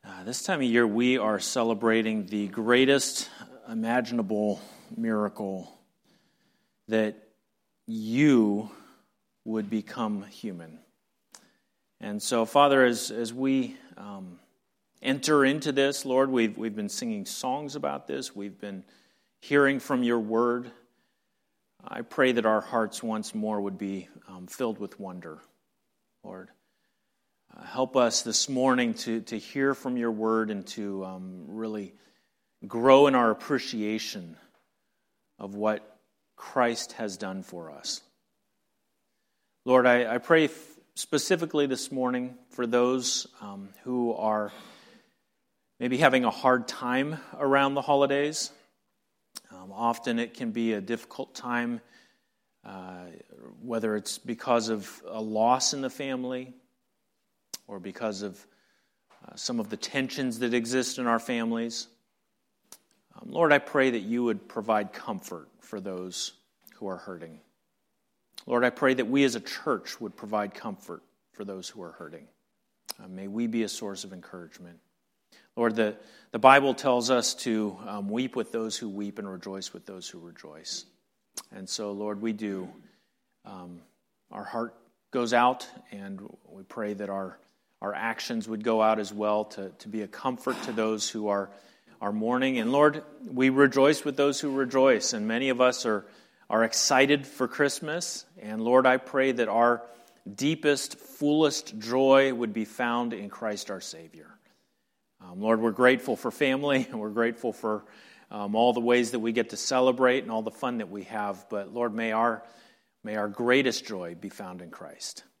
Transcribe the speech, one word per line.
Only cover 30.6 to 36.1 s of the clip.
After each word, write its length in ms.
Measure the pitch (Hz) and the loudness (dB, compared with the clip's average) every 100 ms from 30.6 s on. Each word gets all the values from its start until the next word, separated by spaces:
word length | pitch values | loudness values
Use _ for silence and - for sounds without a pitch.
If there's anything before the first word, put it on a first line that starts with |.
| 92 | -8
to, 380 | - 101 98 95 | -10 -8 -6 -8
um, 400 | 92 92 92 73 | -10 -12 -14 -14
really 460 | 107 110 107 95 _ _ _ _ _ _ _ 101 | -10 -8 -8 -10 _ _ _ _ _ _ _ -8
grow 400 | 117 127 135 143 | 2 8 10 10
in 80 | 131 | 8
our 140 | 117 | 4
appreciation 1040 | 107 - 135 - 113 107 110 - 104 87 80 _ _ _ _ _ _ _ _ _ _ | 2 0 -2 -2 -4 -2 -4 -6 -10 -14 -18 _ _ _ _ _ _ _ _ _ _
of 160 | 98 101 | -12 -4
what 420 | 107 107 - _ _ | -2 -2 -6 _ _